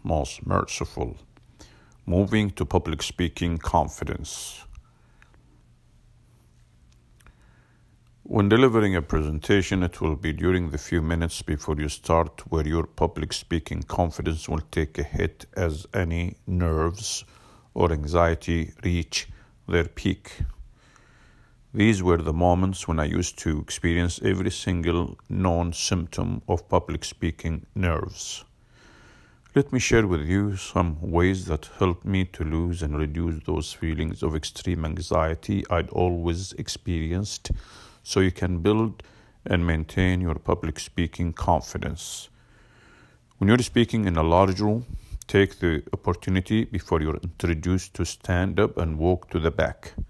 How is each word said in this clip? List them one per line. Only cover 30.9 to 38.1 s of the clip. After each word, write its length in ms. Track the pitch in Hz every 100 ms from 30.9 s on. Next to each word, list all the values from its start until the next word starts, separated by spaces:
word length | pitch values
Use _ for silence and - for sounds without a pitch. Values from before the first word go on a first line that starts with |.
| 78
ways 460 | 101 85 92 95 87
that 240 | 78 - -
helped 260 | 92 90
me 220 | 98 95 92
to 180 | -
lose 380 | 78 80 87 85
and 140 | 78 73
reduce 460 | 78 78 82 80
those 280 | 85 82 -
feelings 500 | - 82 78 78 -
of 140 | 80 76
extreme 480 | - - 92 82
anxiety 800 | 78 82 80 82 80 80 - 98 -
I'd 180 | 85 80
always 640 | - 90 87 85 85 98
experienced, 960 | - - - - 82 80 90 107 - - - - - - -
so 180 | -